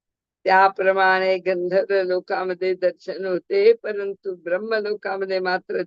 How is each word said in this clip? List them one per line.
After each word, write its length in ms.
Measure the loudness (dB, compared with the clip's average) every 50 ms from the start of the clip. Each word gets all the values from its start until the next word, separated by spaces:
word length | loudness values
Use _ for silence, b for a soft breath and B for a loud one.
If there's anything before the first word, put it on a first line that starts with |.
| _ _ _ _ _ _ _ _ _
त्याप्रमाणे 960 | 4 6 6 6 4 2 2 0 2 2 4 4 4 4 2 2 0 0 0
गंधर्व 680 | 0 -2 -2 -2 -2 0 0 0 0 2 0 0 2
लोकामध्ये 680 | 0 -2 -2 -2 -4 -4 -4 -4 -4 -4 -4 -2 -4 -2
दर्शन 520 | 0 0 -2 -2 -4 -8 -12 -10 -8 -6
होते, 480 | -4 -4 -4 -4 -2 0 2 4 4 4
परंतु 640 | 2 -2 -6 -6 -6 -6 -8 -8 -8 _ -10 -10
ब्रह्मलोकामध्ये 1040 | -10 -6 -4 -4 -4 -2 -4 -4 -4 -2 -4 -6 -6 -6 -6 -6 -4 -4 -4 -4 -2
मात्र 440 | -2 -2 -2 -4 -4 -6 -6 -6 -6